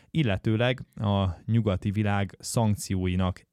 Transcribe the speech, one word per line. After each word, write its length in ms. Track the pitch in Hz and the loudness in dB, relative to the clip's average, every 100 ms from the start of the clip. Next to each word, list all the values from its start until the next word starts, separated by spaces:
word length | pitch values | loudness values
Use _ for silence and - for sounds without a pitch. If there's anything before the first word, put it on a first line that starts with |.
| _ | _
illetőleg 720 | 160 127 95 113 110 123 131 - - | 0 0 0 0 0 0 -2 -8 -4
a 300 | 104 101 95 85 - | 0 2 0 -2 0
nyugati 460 | 113 107 90 104 | 2 2 0 0
világ 440 | 101 104 101 98 - | 0 0 0 -2 -8
szankcióinak 1040 | - 127 110 98 - 95 92 90 92 - _ | -4 0 2 0 -2 -2 0 0 0 -2 _